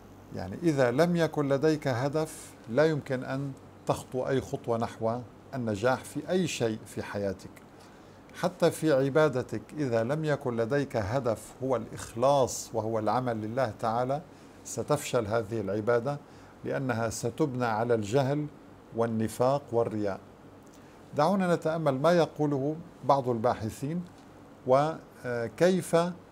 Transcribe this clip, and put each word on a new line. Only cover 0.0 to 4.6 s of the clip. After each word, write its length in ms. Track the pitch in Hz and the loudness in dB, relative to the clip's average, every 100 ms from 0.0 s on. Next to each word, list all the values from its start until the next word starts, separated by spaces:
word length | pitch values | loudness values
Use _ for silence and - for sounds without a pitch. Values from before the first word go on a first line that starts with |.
| - - - | -20 -20 -14
يعني 220 | 104 92 104 | -10 -8 -2
إذا 280 | 170 139 123 | 0 4 4
لم 260 | 127 175 170 | 4 2 4
يكن 320 | 160 156 139 | 0 0 0
لديك 400 | 139 156 151 147 | 2 2 2 0
هدف، 680 | 120 143 151 156 - - - - | -2 -2 -2 -4 -8 -18 -18 -2
لا 160 | 120 | 2
يمكن 400 | 160 151 - 131 | 2 2 -2 -6
أن 280 | 127 135 139 135 - - - | -4 -6 -6 -10 -18 -8 -4
تخطو 420 | 139 - 127 131 | -4 -4 -4 0
أي 120 | 135 | -2
خطوة 380 | - - | -2 -6